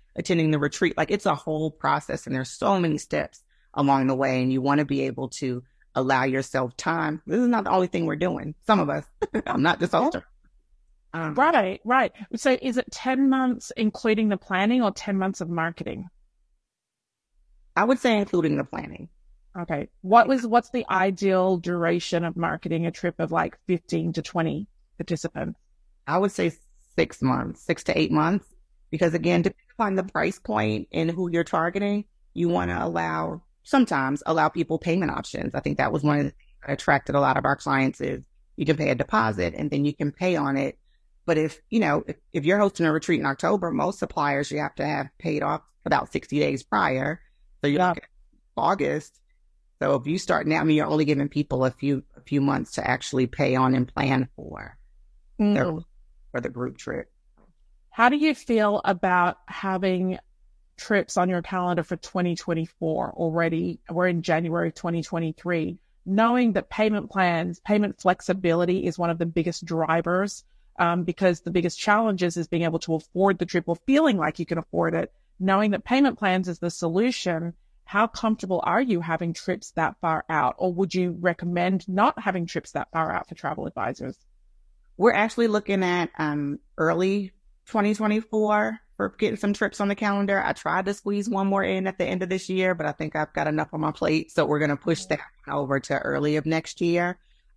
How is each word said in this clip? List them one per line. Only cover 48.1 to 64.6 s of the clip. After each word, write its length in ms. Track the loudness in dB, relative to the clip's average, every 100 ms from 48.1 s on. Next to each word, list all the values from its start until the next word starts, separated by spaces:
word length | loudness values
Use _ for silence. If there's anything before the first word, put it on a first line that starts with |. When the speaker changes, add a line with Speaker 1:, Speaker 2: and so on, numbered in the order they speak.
| _ _ _ _ -2
Speaker 1:
August. 640 | 0 0 0 -2 -6 _ _ _ _ _ _ -4
So 140 | 0
if 120 | 0 0
you 120 | -4
start 280 | 0 0 0
now, 140 | 0
I 40 |
mean, 120 | 2 2
you're 100 | 2
only 180 | 2 2
giving 220 | 0 0
people 360 | -2 -2 0
a 60 | 0
few, 320 | 0 -2 -2 -4 -16
a 40 |
few 180 | -4 0
months 300 | 2 0 -4
to 140 | -4 -2
actually 360 | -2 -2 -2 0
pay 280 | 0 0
on 200 | 4 4
and 120 | 4 0
plan 400 | -2 0 0 -2 -8
for 400 | -14 -14 -14 -18 -20 -20 -20 -20 -12 -2
their, 260 | 2 2 0
Speaker 2:
Mm. 180 | -2 -10 -20 -20 -20 -10
Speaker 1:
for 80 | -6
the 80 | -6
group 260 | -6 -8 -8
trip. 340 | -8 -8 -10 _ _ _ _ _ _ _ _
Speaker 2:
How 180 | 2 2
do 60 | 4
you 180 | 2
feel 480 | 0 0 2 2 2
about 540 | 0 0 2 2 2 0 -10
having 720 | -8 -4 -2 0 0 0 -4 -10 _ _ _ _ -14
trips 400 | -2 0 0 0
on 120 | 2
your 120 | 0
calendar 400 | -2 -2 0 -2
for 140 | -2 -6
twenty 380 | -6 -2 0
twenty-four 800 | -2 -2 -2 -4 _ -4 -2 -4
already? 680 | -4 -2 0 0 0 -2 -6 -6
We're 180 | 0 0
in 140 | 0
January 500 | 0 0 0 -2